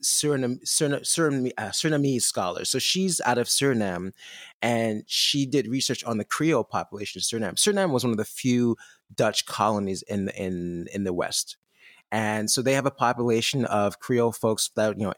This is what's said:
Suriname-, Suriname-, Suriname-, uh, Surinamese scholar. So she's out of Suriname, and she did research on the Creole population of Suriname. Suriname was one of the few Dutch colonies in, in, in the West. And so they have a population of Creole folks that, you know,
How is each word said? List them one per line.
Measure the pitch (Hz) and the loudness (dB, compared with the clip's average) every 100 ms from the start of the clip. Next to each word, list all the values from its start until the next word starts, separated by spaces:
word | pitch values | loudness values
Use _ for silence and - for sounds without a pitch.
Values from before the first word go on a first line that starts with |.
Suriname-, | - - 147 139 123 123 | -2 0 2 0 0 -2
Suriname-, | - - 147 139 | -4 0 0 0
Suriname-, | 139 - 156 139 127 - | -2 2 2 2 -2 -4
uh, | 107 | -4
Surinamese | - 160 147 139 123 | -2 0 2 2 2
scholar. | - - 90 87 | 0 0 -2 -2
So | - 131 | -2 0
she's | - 185 190 165 | 0 0 0 0
out | - 120 | 0 0
of | 120 | 2
Suriname, | - 139 117 101 87 95 - - - - - | 2 2 2 0 -2 -6 -12 -18 -18 -20 -4
and | 117 117 113 107 - | 0 2 0 -2 -4
she | - - 147 135 | 0 0 0 0
did | 139 110 | 0 0
research | 131 - 123 | -2 -2 -2
on | - 110 | -2 -4
the | |
Creole | 101 - 156 135 | -2 0 2 2
population | 104 101 - 101 101 92 | 0 -4 -6 -8 -10 -6
of | |
Suriname. | - 117 104 | -4 -2 -2
Suriname | 87 208 202 185 | 0 2 2 2
was | 127 | 2
one | 123 | 2
of | 107 | 0
the | |
few | 107 - 131 123 120 110 - _ _ | -4 -2 0 2 2 0 -6 _ _
Dutch | - 113 - - | -2 0 0 -4
colonies | - 104 107 98 95 | 0 2 2 -2 -4
in, | - 101 98 | -4 -2 -2
in, | - 95 90 87 87 85 | -4 -4 -4 -4 -6 -6
in | 101 | -4
the | 95 | -2
West. | 87 - - - - _ _ - - _ | -2 -2 -4 -6 -12 _ _ -20 -20 _
And | 107 107 107 107 | -2 0 0 0
so | - | 0
they | 123 | 2
have | 135 135 | 2 0
a | |
population | - 120 123 120 113 - 139 | 2 0 2 2 2 2 0
of | 117 104 101 - | 0 2 0 -2
Creole | - 123 117 | 0 2 2
folks | - 113 107 - - | 2 0 0 -2 0
that, | 107 101 | 0 0
you | |
know, | 101 | -4